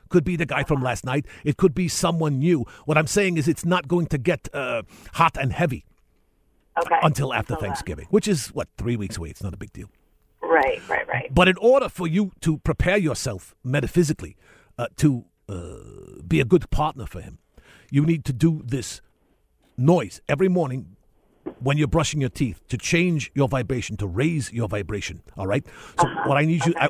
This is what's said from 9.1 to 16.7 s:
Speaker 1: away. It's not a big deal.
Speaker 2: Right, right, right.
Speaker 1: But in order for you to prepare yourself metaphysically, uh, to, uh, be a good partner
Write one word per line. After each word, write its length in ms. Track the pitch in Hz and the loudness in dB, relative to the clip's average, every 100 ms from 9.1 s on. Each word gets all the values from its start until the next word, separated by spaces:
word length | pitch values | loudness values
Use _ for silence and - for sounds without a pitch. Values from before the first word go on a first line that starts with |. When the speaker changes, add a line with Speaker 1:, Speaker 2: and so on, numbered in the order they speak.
| 92 | -8
Speaker 1:
away. 120 | 80 | -10
It's 120 | - | -8
not 120 | 98 98 | -10 -10
a 20 | |
big 160 | - | -14
deal. 160 | 110 107 _ _ _ _ - | -16 -18 _ _ _ _ -10
Speaker 2:
Right, 360 | 170 160 135 - - | 0 2 2 -2 -4
right, 200 | - - | -6 -4
right. 260 | 117 - | -6 0
Speaker 1:
But 140 | 139 185 | 4 4
in 100 | 185 | 4
order 320 | 226 269 220 | 4 4 2
for 160 | - 175 | -6 -2
you 240 | 175 196 - | 0 -2 -2
to 160 | 165 156 | -2 -2
prepare 380 | - - 175 208 | -2 0 2 2
yourself 580 | 156 117 131 95 - _ | 0 -2 -6 -8 -14 _
metaphysically, 720 | 123 143 123 170 156 - - - _ _ _ - | -4 -2 0 2 2 0 -6 -18 _ _ _ -10
uh, 100 | 120 - | -8 0
to, 280 | 147 120 - _ - | 2 2 -6 _ -14
uh, 720 | 92 85 - - - 50 - 85 | -12 -12 -16 -18 -20 -20 -16 0
be 120 | 160 | 0
a 60 | 120 | 4
good 240 | 180 | 4
partner 380 | - | 4